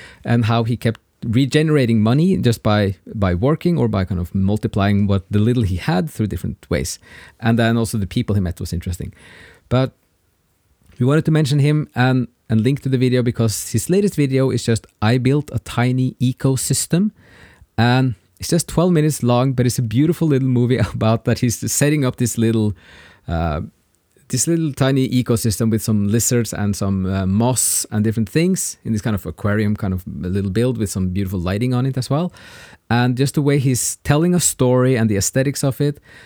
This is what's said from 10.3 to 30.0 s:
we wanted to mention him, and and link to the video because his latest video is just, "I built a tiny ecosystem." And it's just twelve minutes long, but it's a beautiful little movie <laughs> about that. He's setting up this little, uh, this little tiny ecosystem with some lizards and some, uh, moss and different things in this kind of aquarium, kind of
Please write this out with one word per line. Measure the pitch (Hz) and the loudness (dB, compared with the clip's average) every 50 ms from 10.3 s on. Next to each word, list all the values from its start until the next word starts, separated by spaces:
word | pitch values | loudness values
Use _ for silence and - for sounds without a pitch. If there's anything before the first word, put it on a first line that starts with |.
| _ _ _ _ _ _ _ _ _ _ _ _ - - | _ _ _ _ _ _ _ _ _ _ _ _ -4 -2
we | 123 | 0
wanted | 127 143 160 151 | 2 2 2 2
to | 160 | 2
mention | 156 151 156 120 143 147 | 2 2 2 2 2 2
him, | 135 147 151 151 139 - - | 2 2 2 0 -2 -4 -2
and | 120 123 131 131 127 120 - _ _ _ - | 0 2 2 2 2 0 -2 _ _ _ -2
and | 113 110 | 0 2
link | 107 131 143 139 | 2 2 0 0
to | - 135 | -2 -2
the | 131 123 | 0 2
video | 131 127 123 127 120 | 2 2 2 2 0
because | 123 113 - 117 113 101 - - - | 0 0 0 0 0 0 -2 -8 -4
his | - 113 - - | -4 -4 -2 0
latest | 175 202 202 196 - | 0 2 2 0 0
video | 151 143 131 131 131 135 131 | 0 0 0 2 2 0 2
is | 110 117 - | 0 -2 0
just, | - 113 107 - - _ - | 0 -2 -2 -2 -8 _ -4
"I | 107 107 123 131 | 0 0 2 2
built | 120 131 139 151 143 - | 2 2 0 0 -2 -4
a | - 120 | -6 -8
tiny | - - - - 120 127 127 127 127 127 - - | -8 -6 -4 -2 0 0 0 0 0 -2 -2 -2
ecosystem." | 123 127 127 - - 135 135 127 - - 139 - - - - 170 208 214 - _ - - - - - - - - - _ - - | -2 -2 -2 0 -2 -2 -2 -2 -2 -4 -4 -4 -2 -2 0 0 0 0 -4 _ -20 -20 -20 -20 -20 -20 -20 -20 -20 _ -2 0
And | 113 120 123 131 131 127 117 _ _ _ _ - | 2 2 4 2 2 0 -2 _ _ _ _ -12
it's | - - | -4 -2
just | 165 175 - - | -2 -2 -2 -2
twelve | - - 170 185 | -2 0 2 2
minutes | 180 156 151 151 143 - - | 2 2 2 0 0 0 0
long, | 120 123 120 131 135 131 | 0 2 2 2 0 0
but | 123 123 | 0 0
it's | 123 - - | 0 0 -2
a | 123 110 107 123 | -4 -2 0 2
beautiful | 147 160 165 - 170 156 | 2 2 2 0 0 0
little | 139 131 135 131 | 2 2 2 2
movie | 123 120 123 117 127 117 | 2 2 2 2 2 0
<laughs> | 107 - - | 0 -2 -2
about | 117 110 110 113 113 - | -2 0 0 0 0 0
that. | 123 113 - | -2 0 0
He's | - 120 110 - - 113 | 0 -2 -2 -2 -6 -4
setting | - - 143 147 156 151 135 | -2 0 0 2 2 2 0
up | 123 - - | -2 -2 -2
this | 123 113 - 120 | -2 -2 0 0
little, | 113 113 113 113 110 104 95 - - - - - - - - _ - - | 0 2 2 2 0 0 -2 -6 -12 -20 -20 -20 -20 -20 -20 _ -8 -6
uh, | 85 82 85 80 73 76 - - _ _ _ _ _ _ _ _ _ _ _ - | -4 -2 -2 -2 -2 -4 -6 -8 _ _ _ _ _ _ _ _ _ _ _ -8
this | - 127 - 165 | -6 -4 -2 0
little | 170 165 160 151 127 | 0 0 0 -2 -2
tiny | - 135 131 139 135 131 - | 0 0 2 2 2 0 2
ecosystem | - 127 117 - 120 107 - 117 101 - 120 113 | 0 0 0 2 0 0 0 -2 -2 0 0 0
with | 110 107 | 0 0
some | - - 107 104 101 101 | 0 0 0 0 0 0
lizards | 107 117 - - 127 120 113 - - | 0 0 0 2 0 0 0 -2 -4
and | - 104 101 101 | -4 -2 -2 -2
some, | - 101 98 98 95 92 | -2 -2 -2 -2 -2 -2
uh, | 92 95 95 95 | -2 -2 0 0
moss | 92 95 107 117 127 123 - - - - - - - | 0 2 2 2 2 2 0 0 -2 -2 -4 -6 -4
and | 113 107 107 | -2 0 0
different | 113 107 117 110 - | 0 0 -2 -4 -2
things | - 156 170 185 190 - - - - _ - | 0 0 2 2 0 -2 -4 -8 -10 _ -6
in | 113 113 | -4 -4
this | 101 | -2
kind | - 120 107 | -2 -2 -4
of | 95 - | -4 -4
aquarium, | 82 76 - - 104 104 107 107 104 104 | -8 -10 -4 -2 -2 0 0 0 0 -2
kind | - - 101 92 | -2 -2 -4 -4
of | 90 | -4